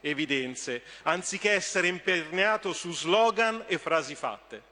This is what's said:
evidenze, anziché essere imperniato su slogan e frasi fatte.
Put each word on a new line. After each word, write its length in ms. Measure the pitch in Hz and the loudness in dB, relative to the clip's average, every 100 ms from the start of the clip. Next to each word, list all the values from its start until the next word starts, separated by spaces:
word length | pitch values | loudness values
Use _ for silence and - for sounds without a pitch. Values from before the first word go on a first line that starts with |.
evidenze, 800 | 147 143 151 143 127 127 - 123 - - | -4 -2 0 0 -2 -6 -6 -6 -8 -6
anziché 500 | - 170 175 196 208 | -2 -2 -2 -2 2
essere 340 | 202 - 196 175 | 2 2 0 2
imperniato 840 | 180 - 180 156 175 202 214 202 | 0 0 0 0 0 2 2 -2
su 200 | 165 175 | -6 -6
slogan 720 | 165 156 196 226 208 226 226 214 | -6 2 4 6 4 2 0 -2
e 100 | 175 | -4
frasi 380 | - 160 147 147 | 2 0 0 -6
fatte. 460 | 131 104 - 107 - | -6 -8 -12 -16 -16